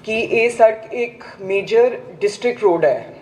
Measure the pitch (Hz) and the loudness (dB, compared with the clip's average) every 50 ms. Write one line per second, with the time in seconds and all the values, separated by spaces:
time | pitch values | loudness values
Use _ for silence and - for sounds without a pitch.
0 | - 214 220 220 233 - 233 233 226 240 233 - 226 226 220 220 - - - 247 | -6 -4 -4 -4 -2 0 0 2 2 0 4 4 4 4 4 -2 -12 -10 -6 -6
1 | 240 233 - - - - - - 196 190 196 196 185 - 220 226 240 254 226 - | -6 -6 -8 -18 -20 -20 -18 -14 -6 -2 -2 -2 -2 2 2 4 4 2 0 -6
2 | - - - 156 196 202 196 - - 247 240 - 214 190 170 165 156 143 123 113 | -12 -16 -8 -4 -4 -4 -4 -2 -4 -4 -2 2 2 2 2 4 2 2 2 0
3 | - - - - | -6 -14 -18 -20